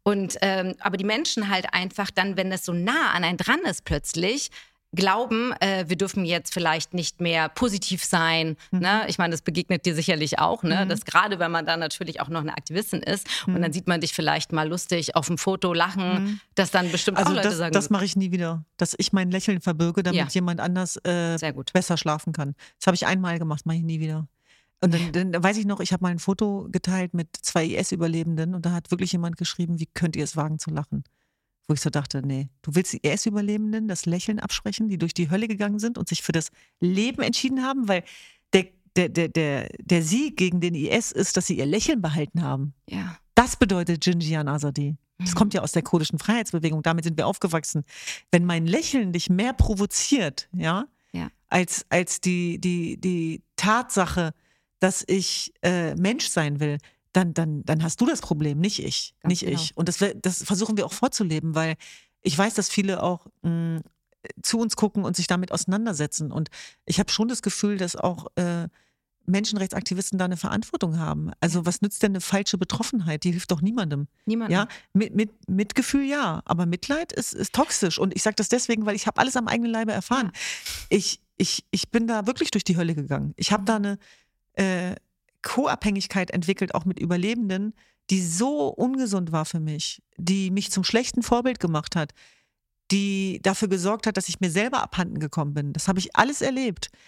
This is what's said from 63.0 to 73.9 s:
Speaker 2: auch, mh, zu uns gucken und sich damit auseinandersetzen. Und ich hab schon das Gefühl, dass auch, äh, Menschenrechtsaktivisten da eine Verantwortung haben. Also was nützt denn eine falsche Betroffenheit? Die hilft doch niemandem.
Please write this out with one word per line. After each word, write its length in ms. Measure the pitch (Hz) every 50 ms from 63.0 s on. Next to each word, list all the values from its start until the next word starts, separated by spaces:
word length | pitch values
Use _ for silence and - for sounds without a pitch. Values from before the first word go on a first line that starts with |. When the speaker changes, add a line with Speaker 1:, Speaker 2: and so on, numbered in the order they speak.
Speaker 2:
auch, 260 | - 180 180 170 - - _ _
mh, 380 | - 175 165 170 165 165 165 160 - _ _ _ _ _ _ _ - - - -
zu 180 | - - - 226
uns 160 | 233 214 -
gucken 300 | - 214 202 - 208 180
und 100 | - 175
sich 120 | - 175
damit 260 | - 180 180 185 - -
auseinandersetzen. 760 | 160 - - 185 208 226 233 175 139 151 147 - - 156 143
Und 180 | - 151 156 - - - - - - _ -
ich 140 | - 180 190
hab 100 | 202 -
schon 200 | - - 220 240
das 120 | 247 -
Gefühl, 360 | - 202 - - - 208 208
dass 180 | 190 190 175 -
auch, 320 | - - 180 175 - - - -
äh, 320 | - 180 175 170 170 165 170 - _ _ _ _ _ _ _ _ _ -
Menschenrechtsaktivisten 920 | - 185 196 214 - 214 196 190 190 - - - - 185 180 - - - 185
da 60 | 185
eine 120 | 180 185
Verantwortung 640 | 165 - - - 208 226 - - - 196 165 160 170
haben. 320 | 160 156 151 147 156 156 - -
Also 260 | - 170 160 180 165
was 160 | 175 175 -
nützt 220 | 202 202 - - -
denn 80 | 202
eine 100 | 190 180
falsche 380 | - - 196 196 202 - - 180
Betroffenheit? 640 | 180 - - - 226 - 277 220 165 165 151 151 -
Die 80 | 180
hilft 180 | 165 180 - -
doch 100 | 180 147
niemandem. 460 | 170 202 233 247 190 151